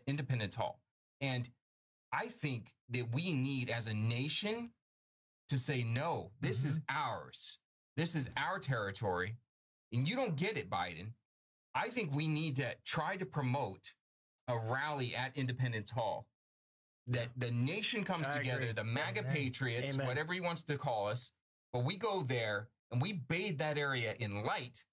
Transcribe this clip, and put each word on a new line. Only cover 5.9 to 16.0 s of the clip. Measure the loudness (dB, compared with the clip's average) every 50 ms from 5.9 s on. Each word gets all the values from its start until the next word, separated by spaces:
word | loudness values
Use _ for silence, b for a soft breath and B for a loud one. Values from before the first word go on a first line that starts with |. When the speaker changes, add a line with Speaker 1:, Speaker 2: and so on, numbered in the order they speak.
| 2 2 2 2 0 0 -2 -6 -6 -2
Speaker 1:
this | 0 0 2 2 2
is | 2 2 0
Speaker 2:
Mm-hmm. | 0 0 0 0
Speaker 1:
ours. | 0 0 -2 -4 -6 -8 -8 -6 -6 -6 -6 -8 _ _ _ _ _ _ _ 0
This | 0 2 2
is | 0 0 0 0 -2
our | 0 0 0 -2
territory, | 0 0 0 2 0 0 -2 0 0 2 2 2 2 0 -4 -6 -12 _ _ _ _ _ _ _ _ _ 0
and | 2 2 2
you | 2
don't | 2 2 0 2
get | 0 0 0 0 -2
it, | -2 -2
Biden." | 0 0 0 -2 -4 -6 -8 -10 -12 -12 _ _ _ _ _ _ _ _ _ _ -4
I | -2 -2 0
think | 0 -2 0 0 0
we | 2 2 2
need | 2 2 2 2 0 0
to | 0 -2 -4 -6 _
try | -2 0 0 2 0 0 -2
to | -4
promote | -4 -2 0 2 2 2 2 0 -2 -4 -8 -12 -16 -16 -18 _ _ _ _ _ _ _ _ _ -2
a | 0 0
rally | 2 0 0 0 0 0 0 0 0 0 0
at | -2 -2 -2 -2 -2
Independence | 0 0 0 2 0 2 0 -2 -4 -4
Hall, | -2 0